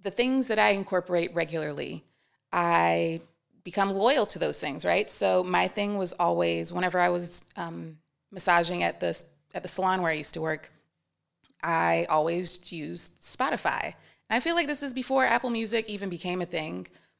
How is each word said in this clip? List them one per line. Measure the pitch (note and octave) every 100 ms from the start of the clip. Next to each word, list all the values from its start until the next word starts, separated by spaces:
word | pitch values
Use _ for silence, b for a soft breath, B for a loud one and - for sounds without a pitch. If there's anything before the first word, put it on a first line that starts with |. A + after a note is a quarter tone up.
the | G3
things | G#3+ B3+ C4 B3
that | G#3+
I | G#3
incorporate | G3 F#3+ F#3 - F3 E3+ E3
regularly, | D#3 D#3+ D3+ D3 C3+ D#3+ - _ _ _ -
I | F3+ E3+ E3+ E3+ E3+ E3 E3 - _ _ _ F3+
become | G3+ G3
loyal | G3 A#3 D4 G3+
to | D#3+
those | D#3 -
things, | D3+ D3+ F3
right? | F#3 -
So | - F#3+ F#3
my | F3+ F3+ F#3
thing | G#3 G3+ G3+
was | F3
always, | - F3 E3+ E3+ E3 E3
whenever | F3+ F3+ F3+
I | F3
was, | F3 F3 - - -
um, | E3+ E3+ E3 D#3 _ _ _
massaging | F#3+ F#3 E3+ E3+ F3
at | E3+ -
the, | F3 E3 - _ _
at | -
the | -
salon | - F#3 F#3
where | E3+
I | D#3
used | - E3
to |
work, | D#3+ D#3 - _ _ _ _ _ _ _ _ -
I | E3 E3 E3+ E3+ E3+
always | D#3 E3 F3 F3 - -
used | E3 D3+ F3 - -
Spotify. | - - C4 - D3+ -
And | D#3+ - - _ - A#3
I |
feel | E4 E4+
like | C#4+
this | C#4+
is | C#4
before | B3 B3 C4+ B3
Apple | A#3+ B3
Music | A3+ A3 A3+ A3
even | G3+ G3
became | E3+ F3+ F3+
a | F3
thing. | E3 D#3 F3+ F3 b b